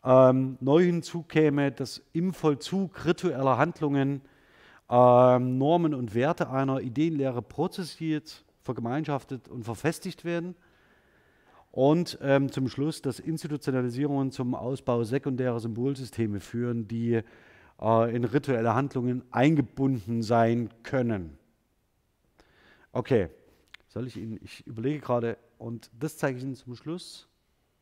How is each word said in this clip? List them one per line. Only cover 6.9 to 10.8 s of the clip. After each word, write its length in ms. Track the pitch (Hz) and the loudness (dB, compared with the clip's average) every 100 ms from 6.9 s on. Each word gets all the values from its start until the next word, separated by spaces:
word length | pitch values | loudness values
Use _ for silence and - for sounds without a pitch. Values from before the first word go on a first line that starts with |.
| 117 160 156 135 120 | -2 -2 0 -2 -4
prozessiert, 1000 | 110 - 175 - 165 - 160 151 - - _ _ | -8 -4 -4 -4 -12 -8 -4 -4 -6 -20 _ _
vergemeinschaftet 840 | - 123 117 135 151 139 - 127 - | -10 -6 -4 -4 -4 -6 -6 -14 -12
und 160 | 123 | -12
verfestigt 640 | 113 113 156 170 185 - 170 | -10 -4 -4 -4 -10 -10 -6
werden. 300 | 170 175 175 _ _ | -6 -6 -12 _ _